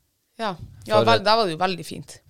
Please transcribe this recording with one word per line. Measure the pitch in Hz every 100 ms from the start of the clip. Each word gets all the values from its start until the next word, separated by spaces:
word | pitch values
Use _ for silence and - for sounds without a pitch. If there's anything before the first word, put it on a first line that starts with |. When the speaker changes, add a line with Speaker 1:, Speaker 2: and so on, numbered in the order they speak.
| _ _ _ -
Speaker 1:
Ja, | 220 175 - - -
ja | 214
Speaker 2:
For |
Speaker 1:
vel, | 226 226
Speaker 2:
at |
Speaker 1:
der | 202 226
var | 196
det |
jo | 160
veldig | 190 170 156
fint. | 170 - -